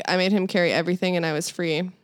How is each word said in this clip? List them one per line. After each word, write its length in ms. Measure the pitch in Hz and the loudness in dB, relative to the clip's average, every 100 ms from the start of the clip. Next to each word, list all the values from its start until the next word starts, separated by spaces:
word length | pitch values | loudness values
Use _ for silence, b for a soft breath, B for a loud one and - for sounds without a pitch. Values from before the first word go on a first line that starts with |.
| - | -2
I 80 | 180 | 0
made 160 | 185 | 2
him 160 | 208 190 | 2 0
carry 240 | 202 175 | 2 2
everything, 460 | 117 170 180 185 180 | 2 0 0 0 0
and 80 | 165 | 0
I 80 | |
was 160 | 151 170 | -2 -4
free. 420 | - 170 156 180 - | -4 -2 -2 -4 -10